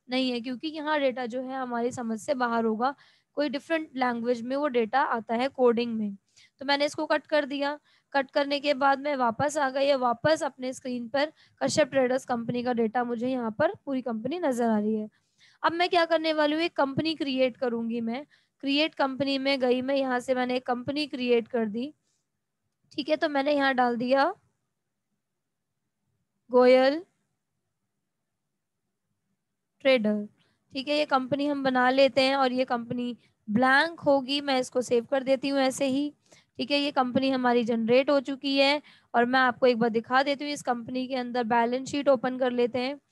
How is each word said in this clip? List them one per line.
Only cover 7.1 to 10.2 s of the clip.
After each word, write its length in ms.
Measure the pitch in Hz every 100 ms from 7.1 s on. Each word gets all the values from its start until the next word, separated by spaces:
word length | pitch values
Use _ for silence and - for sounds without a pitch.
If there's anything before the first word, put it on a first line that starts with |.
| 311 -
कर 180 | 302 285
दिया, 320 | 277 277 294 _ _ _
Cut 180 | 277 269
करने 280 | 294 285 285
के 140 | 285 277
बाद 240 | 277 269
मैं 140 | 285 277
वापस 400 | 247 220 277 302
आ 100 | 269
गई 200 | 262 277
और 60 | 277
वापस 440 | 247 233